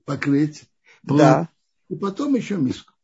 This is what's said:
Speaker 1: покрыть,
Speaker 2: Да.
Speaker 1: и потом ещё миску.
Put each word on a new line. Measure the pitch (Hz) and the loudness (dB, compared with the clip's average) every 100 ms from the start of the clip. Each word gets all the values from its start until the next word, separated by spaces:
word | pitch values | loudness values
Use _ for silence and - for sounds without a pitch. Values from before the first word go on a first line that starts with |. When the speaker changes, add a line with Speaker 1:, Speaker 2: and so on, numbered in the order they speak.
Speaker 1:
покрыть, | - 143 147 139 156 151 - _ _ _ | -8 -4 0 0 0 -4 -20 _ _ _
Speaker 2:
Да. | - 143 139 139 170 _ _ _ - | -2 4 4 4 0 _ _ _ -14
Speaker 1:
и | |
потом | - 196 196 285 | -6 -6 -4 -2
ещё | 254 - 196 | -2 -2 -2
миску. | 127 - - _ | -2 -2 -12 _